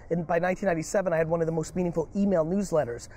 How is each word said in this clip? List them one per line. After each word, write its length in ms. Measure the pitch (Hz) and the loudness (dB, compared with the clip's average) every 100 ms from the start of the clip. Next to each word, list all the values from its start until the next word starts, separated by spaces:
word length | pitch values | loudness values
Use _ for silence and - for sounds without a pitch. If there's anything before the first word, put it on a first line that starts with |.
| - | -4
And 140 | 165 | -2
by 140 | 165 170 | 0 0
nineteen 300 | 180 185 196 | 0 0 0
ninety-seven, 440 | 165 156 208 185 | 0 0 0 2
I 40 | 165 | 2
had 120 | 160 | 2
one 120 | 170 | 2
of 60 | 160 | 0
the 60 | |
most 220 | 165 156 | 0 -2
meaningful 340 | 185 175 165 151 | -2 0 0 -2
email 300 | 202 202 180 | 0 2 2
newsletters. 640 | 156 196 196 165 127 120 - | 2 0 0 0 0 -4 -10